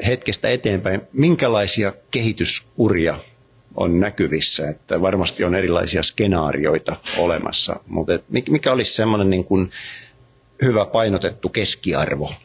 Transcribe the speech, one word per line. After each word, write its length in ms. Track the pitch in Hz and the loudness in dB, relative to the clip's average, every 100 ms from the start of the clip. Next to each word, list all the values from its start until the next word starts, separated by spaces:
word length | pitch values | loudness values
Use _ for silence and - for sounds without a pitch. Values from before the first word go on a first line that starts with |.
| 117 | -2
hetkestä 440 | 123 - - 113 | -2 -2 -2 0
eteenpäin, 520 | 123 110 98 101 98 - | 0 0 0 0 -4 -4
minkälaisia 800 | 127 156 170 131 110 101 - 101 - _ | 0 2 4 2 2 2 0 -2 -4 _
kehitysuria 1040 | 123 113 104 82 - - - 110 90 82 80 - _ _ _ _ - | -2 -2 0 0 -2 -4 0 2 2 0 -2 -10 _ _ _ _ -4
on 240 | 90 85 | 0 2
näkyvissä? 720 | 101 - 82 78 - - 76 | 0 0 -2 0 0 0 -2
Että 320 | - - 80 | -8 -4 -2
varmasti 420 | 95 95 80 - | 0 0 -2 -2
on 120 | 90 92 | -2 0
erilaisia 480 | 92 85 90 92 | 0 0 0 0
skenaarioita 920 | - - 104 90 76 69 76 80 - 80 - - | -2 0 0 2 0 0 0 0 -2 -8 -6 0
olemassa, 640 | 87 80 - - - 85 - | 0 0 -2 0 0 -4 -6
mutta 260 | 87 80 | -4 0
et 100 | 87 - | -2 -2
mi-, 140 | 120 123 | -4 0
mikä 220 | 147 143 | 0 2
olisi 220 | 127 107 | 0 2
semmoinen 360 | - 110 107 98 | 0 2 2 2
niin 160 | 92 90 | 0 0
kuin 240 | 95 92 - - - - _ _ _ _ - | 0 0 -6 -16 -18 -20 _ _ _ _ -2
hyvä 240 | 131 107 98 | 2 2 2
painotettu 640 | 113 113 95 90 - 90 | 0 2 0 -2 -4 -4
keskiarvo 840 | - 98 - 95 71 - - - - | -2 0 -2 -2 -2 -2 -4 -6 -8